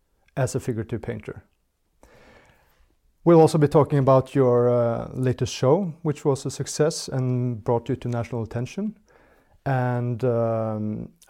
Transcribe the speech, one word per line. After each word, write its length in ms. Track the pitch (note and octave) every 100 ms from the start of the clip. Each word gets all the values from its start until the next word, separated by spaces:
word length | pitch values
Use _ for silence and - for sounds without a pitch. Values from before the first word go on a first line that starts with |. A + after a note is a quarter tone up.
| _ _ _ -
as 180 | B2+
a 60 | C3
figurative 420 | - A2 A2 A#2
painter. 440 | - A2+ - - - _ _ _ _ _ _ _ - - _ _ _ _ _ _ _ _ E3
We'll 160 | E3+
also 160 | D#3 E3
be 100 | D3
talking 320 | D#3+ C3+ C#3+
about 340 | C3+ C3 C3+
your, 360 | C#3 B2+ A#2+ A#2+
uh, 400 | A#2+ A#2 A#2 A#2
latest 400 | - B2+ A#2 B2
show, 400 | - C3 E3 F#3 D3
which 200 | D#3 C#3+
was 220 | D#3 C3+ C#3
a 40 |
success 600 | - C3+ - D#3 D#3+ -
and 520 | C3+ B2+ B2 B2 A#2
brought 260 | A2+ A#2 A#2
you 60 | A#2+
to 100 | B2
national 360 | A#2+ A#2 A#2+
attention. 540 | G#2+ A#2+ B2+ - G#3+ - _ _ _ _ _ _ -
And, 580 | C3 B2 B2 A#2+ A#2
um, 840 | B2+ A#2 A2+ A2+ A2 G#2+ G#2+ A2 - _